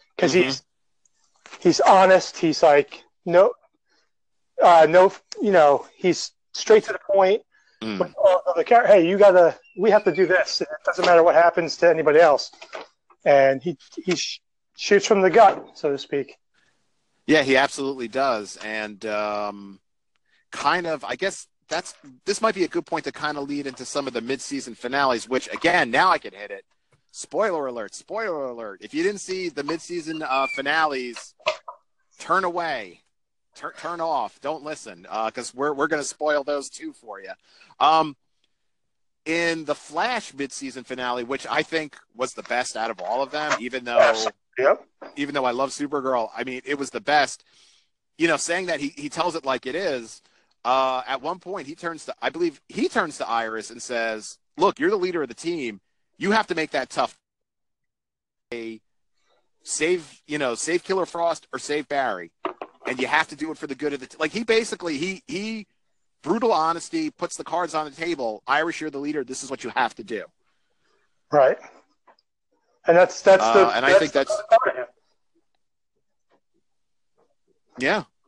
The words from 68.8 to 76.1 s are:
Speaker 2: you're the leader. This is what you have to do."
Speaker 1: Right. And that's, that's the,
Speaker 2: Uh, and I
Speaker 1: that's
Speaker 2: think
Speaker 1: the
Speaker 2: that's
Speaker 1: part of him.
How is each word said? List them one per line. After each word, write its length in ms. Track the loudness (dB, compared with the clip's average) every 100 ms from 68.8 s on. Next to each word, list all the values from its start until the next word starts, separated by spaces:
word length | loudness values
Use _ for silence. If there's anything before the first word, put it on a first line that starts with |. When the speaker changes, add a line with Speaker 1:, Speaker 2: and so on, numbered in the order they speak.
Speaker 2:
you're 100 | -10
the 80 | -8
leader. 260 | -6 -6
This 180 | -8 -10
is 80 | -10
what 140 | -10
you 60 | -8
have 240 | -4 -4 -6
to 80 |
do." 200 | -10 -10 -10 _ _ _ _ _ _ _ _ _ _
Speaker 1:
Right. 260 | 4 4 2 -8 -20 _ _ _ _ _ _ _ _ _ _ 2
And 100 | 4
that's, 260 | 4 4
that's 200 | 6 6
the, 240 | 6 4 4
Speaker 2:
Uh, 40 |
and 100 | 2
I 40 | 4
Speaker 1:
that's 80 | 4
Speaker 2:
think 120 | 4
Speaker 1:
the 60 | 0
Speaker 2:
that's 220 | -2 -4 2
Speaker 1:
part 180 | 4 4
of 80 | -4
him. 100 | -10 _ _ _ _ _ _ _ _ _ _ _ _